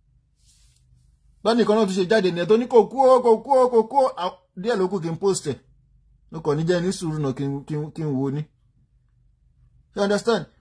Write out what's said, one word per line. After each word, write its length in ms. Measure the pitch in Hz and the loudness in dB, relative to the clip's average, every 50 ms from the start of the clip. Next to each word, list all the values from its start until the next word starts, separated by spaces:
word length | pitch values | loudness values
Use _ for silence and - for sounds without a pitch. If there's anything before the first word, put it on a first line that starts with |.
| _ _ _ _ _ _ _ _ _ _ _ _ _ _ _ _ _ _ _ _ _ _ _ _ _ _ _ _ - | _ _ _ _ _ _ _ _ _ _ _ _ _ _ _ _ _ _ _ _ _ _ _ _ _ _ _ _ -2
Lọ́nà 180 | 208 233 240 214 | 0 2 2 4
kan 100 | 208 214 | 4 4
náà 100 | 220 220 | 2 2
tún 100 | 190 185 | 0 0
ṣe 80 | 196 185 | -2 0
jáde 220 | 170 220 220 185 185 | 2 2 2 2 0
nìyẹn 160 | 170 170 175 | -2 -2 2
tó 80 | 170 214 | 2 2
ní, 80 | 226 247 | 2 2
"Kò 120 | 247 262 233 202 | 2 4 4 4
kú 140 | - 226 262 | 2 2 2
o, 220 | 262 254 262 247 | 4 6 6 6
kò 100 | 247 233 220 | 6 4 2
kú 120 | 220 - 262 | 2 2 0
o, 180 | 277 262 254 247 | 2 4 4 4
kò 100 | 240 226 220 | 4 2 0
kú 140 | 226 262 | 2 0
o." 100 | 277 262 247 | 0 0 0
À, 160 | - - 175 185 - _ _ _ - | -2 -4 -6 -6 -6 _ _ _ -16
díẹ̀ 220 | 185 180 233 247 | -8 -4 -4 -2
ló 60 | 196 185 | 0 -2
kù 100 | 180 202 190 | -2 -2 -4
kí 100 | 156 165 | -6 -6
n 80 | 165 | -6
post 280 | - 196 196 185 - - | -2 0 0 -2 -2 -4
ẹ̀. 100 | 151 120 - _ _ _ _ _ _ _ _ _ _ _ _ _ - | -6 -8 -8 _ _ _ _ _ _ _ _ _ _ _ _ _ -18
Mo 60 | - 160 | -14 -8
kàn 140 | 160 160 143 | -4 -2 -2
ní 80 | 151 165 | -2 0
jẹ́ 180 | 165 180 175 | 0 0 0
ní 80 | 170 185 | 0 -4
sùúrù 260 | 185 - 180 160 156 156 | -4 -4 -6 -6 -4 -4
náà 140 | 147 135 127 | -4 -4 -4
kí 100 | - 139 | -4 -6
n, 180 | 139 139 143 139 | -6 -6 -8 -8
kí 100 | - 151 | -8 -8
n, 160 | 151 151 156 | -8 -8 -10
kí 100 | - - 160 | -10 -8 -6
n 80 | 151 139 | -6 -4
wo 140 | 127 135 139 | -4 -4 -4
ni. 100 | 135 147 151 _ _ _ _ _ _ _ _ _ _ _ _ _ _ _ _ _ _ _ _ _ _ _ _ _ _ _ _ _ - | -4 -6 -8 _ _ _ _ _ _ _ _ _ _ _ _ _ _ _ _ _ _ _ _ _ _ _ _ _ _ _ _ _ -6
You 60 | 196 202 | -4 -2
understand? 400 | 196 208 202 - 226 226 190 147 - _ _ | 0 0 0 0 0 -2 -2 -4 -8 _ _